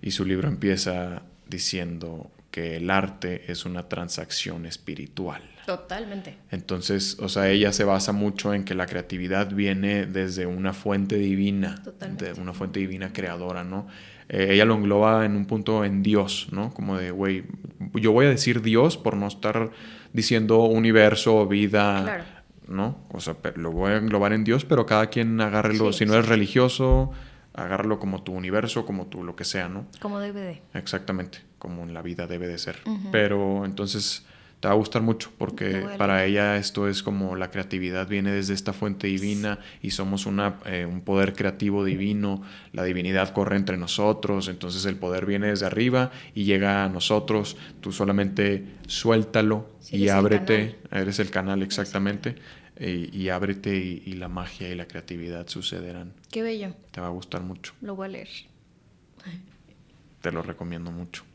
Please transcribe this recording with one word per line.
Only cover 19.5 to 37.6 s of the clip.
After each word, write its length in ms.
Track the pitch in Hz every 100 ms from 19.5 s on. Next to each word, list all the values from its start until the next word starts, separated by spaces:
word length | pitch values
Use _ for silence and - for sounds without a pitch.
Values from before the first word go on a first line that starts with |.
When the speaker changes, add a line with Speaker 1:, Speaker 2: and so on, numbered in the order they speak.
| 110 113 - - - -
Speaker 1:
diciendo 500 | 120 110 117 110 113
universo, 840 | 113 113 113 110 107 104 - 110 101
vida, 540 | 101 104 104 104 98
Speaker 2:
Claro. 200 | 95 170 170 - - - -
Speaker 1:
¿no? 300 | 95 104 143 -
O 80 | -
sea, 140 | 85 80
pe-, 180 | - 85
lo 140 | 82
voy 200 | 82 95
a 60 | 107
englobar 340 | 110 104 101
en 120 | 107 107
Dios, 180 | 120
pero 220 | - 143 113
cada 220 | 107 110
quien 300 | - 113 113
agárrelo, 500 | 107 104 107 107 107
Speaker 2:
Sí, 80 | 104
Speaker 1:
si 60 | 107
no 80 |
Speaker 2:
sí. 40 | 110
Speaker 1:
eres 100 | 113
religioso, 840 | 113 101 127 127 127 131 131 131 - - - -
agárralo 460 | - 87 98 104 107
como 240 | 95 95
tu 80 | 95
universo, 540 | 92 90 101 113 120 113
como 220 | 98 90
tu 160 | 90
lo 120 | 87 90
que 80 |
sea, 240 | 90 98 87
¿no? 180 | 95 120 -
Speaker 2:
Como 180 | 208 202
debe 180 | 202 202
de. 200 | 185 156 -
Speaker 1:
Exactamente, 680 | - - 95 95 95 90 - - _
como 240 | - 87
en 100 | 85
la 80 | 82
vida 240 | 85 87 87
debe 220 | 87 87
de 100 | 85
ser. 200 | - - -
Speaker 2:
Ujú. 240 | 214 196
Speaker 1:
Pero 540 | 110 104 101 98 98 98
entonces 580 | 98 101 104 98 - - - - _
te 60 | 98
va 80 | 104
a 20 |
gustar 240 | 107 120
mucho, 300 | 113 113 - -
porque 320 | 98 - 98
Speaker 2:
Lo 140 | 95 98
voy 80 | 98
a 20 |
Speaker 1:
para 200 | 101 98
Speaker 2:
leer. 120 | 95
Speaker 1:
ella 280 | 101 104 104
esto 300 | 98 - 101
es 140 | 98
como 340 | - 101 95 92
la 140 | 92
creatividad 580 | 98